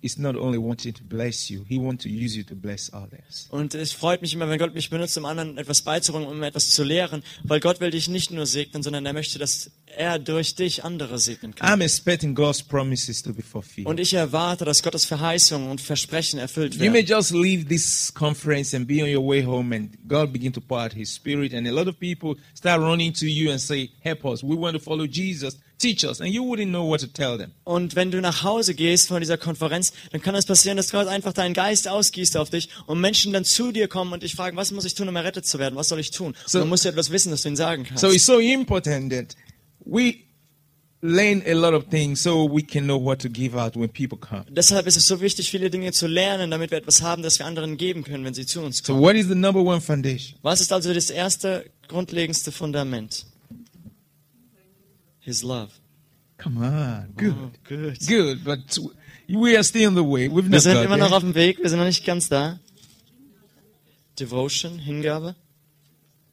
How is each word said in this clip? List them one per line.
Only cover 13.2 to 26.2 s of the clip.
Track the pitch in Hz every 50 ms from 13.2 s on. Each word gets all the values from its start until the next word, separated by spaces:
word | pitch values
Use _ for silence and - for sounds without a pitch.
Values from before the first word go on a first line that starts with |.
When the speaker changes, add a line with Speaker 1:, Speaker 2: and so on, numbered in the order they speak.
Speaker 1:
to | - -
be | 104 -
fulfilled. | - - - 107 98 - - - 98
Speaker 2:
Und | 151 165 170
ich | 185 175 190
erwarte, | 180 160 131 147 160 170 175 175 175 170
dass | 151 143 -
Gottes | - 165 165 156 -
Verheißungen | - 160 143 160 165 170 175 - - 156 139 131 131
und | 139 135
Versprechen | - - 147 - - - 156 165 156 - - 135
erfüllt | 123 - - 160 156 135 -
Speaker 1:
You | 147 180 214
may | 233
Speaker 2:
werden. | 226 202
Speaker 1:
just | 165 220 214 180 -
leave | 175 170 185 190 190 175 156
this | 139 170 151 - - - - - - -
conference | - 156 147 147 - - 147 143 139 139 - 143
and | 127 123
be | 127 143 151
on | 151 143 143
your | 135 135
way | 139 139 139 127
home, | 127 127 123 123 120 117
and | 107 107 101 - - - -
God | 143 151 151 139
begin | 131 117 127 131
to | 127 117
pour | - - 131 117 117
out | 110 104
his | 110 107 - -
spirit, | - - 147 143 143 139 131 127
and | 117 117
a | 120
lot | 123 156 175 185
of | 160 -
people | 180 180 170 - 165 156 139 - - - _
start | - - 180 175 160
running | 156 165 170 170 165 165 165
to | - 156
you | 156 151 151 160 147
and | 139 127
say, | 131 - 147 139 131 - - -
"Help | - 165 156 156 -
us. | 135 120 117
We | 139 139 160 160
want | 175 170 156
to | 151
follow | - 156 160 156 156
Jesus. | 139 131 170 190 190 175 143 139 - - - _ _ _ -
Teach | 240 240 190 - 156
us." | 135 117
And | -